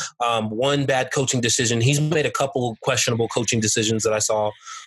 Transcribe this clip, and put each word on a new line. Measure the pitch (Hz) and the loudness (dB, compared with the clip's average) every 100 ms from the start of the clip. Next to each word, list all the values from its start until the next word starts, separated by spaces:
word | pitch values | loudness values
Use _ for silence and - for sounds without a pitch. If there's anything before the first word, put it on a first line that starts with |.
| - - | -8 -4
Um, | 120 117 110 | 0 0 -2
one | 107 135 143 135 | 0 0 2 2
bad | 131 127 | 0 0
coaching | - 135 127 | -2 0 0
decision. | 120 - 120 117 | 0 0 0 2
He's | 117 143 | 2 2
made | 151 160 135 | 2 0 0
a | |
couple | - 139 135 120 110 | 0 -2 0 -2 -4
questionable | - 123 - 113 113 | -2 0 0 0 0
coaching | - 113 117 | -2 0 0
decisions | 107 117 107 113 | 0 0 0 0
that | 110 | 0
I | 107 | 0
saw | - 110 107 - - - | 0 0 0 -4 -14 -16